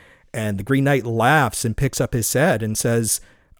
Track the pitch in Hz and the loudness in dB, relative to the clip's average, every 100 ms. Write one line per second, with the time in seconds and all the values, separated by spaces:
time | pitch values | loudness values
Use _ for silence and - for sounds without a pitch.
0 | - - _ - 110 98 104 135 135 143 | -20 -20 _ -6 -4 -4 0 2 2 0
1 | 117 113 117 156 123 - 117 110 135 - | 0 0 4 4 2 -2 -4 -2 -2 -2
2 | 127 123 110 123 160 117 110 107 123 117 | -4 -2 -2 0 2 0 -2 -2 0 0
3 | 110 - - _ _ _ | 0 -4 -8 _ _ _